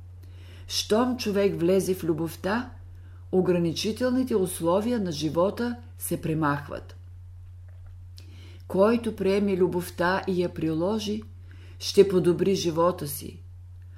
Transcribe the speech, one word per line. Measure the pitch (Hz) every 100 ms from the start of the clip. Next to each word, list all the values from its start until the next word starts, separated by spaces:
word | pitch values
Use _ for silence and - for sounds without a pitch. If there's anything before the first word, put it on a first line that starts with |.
| - - - - - - -
Щом | - - 214 247 240
човек | 214 202 196 160
влезе | 170 190 175
в | 185
любовта, | 165 160 165 - 185 226 262 - - - - - -
ограничителните | 185 175 175 170 147 202 220 254 254 254 220
условия | 180 - 165 190 226 240
на | 180
живота | 147 151 151 196 202 240 240 - -
се | - 170
премахват. | 170 156 147 143 - 113 - - - - - - - - - - - - - - - - - - -
Който | 180 214 233 226 220
приеме | 190 202 202 185
любовта | 175 180 175 - 175 190 -
и | 180
я | 175
приложи, | 165 160 156 180 220 202 214 - - - - - -
ще | - 202 190
подобри | 180 165 165 180 180
живота | 165 160 175 185 147
си. | - - - - - - - -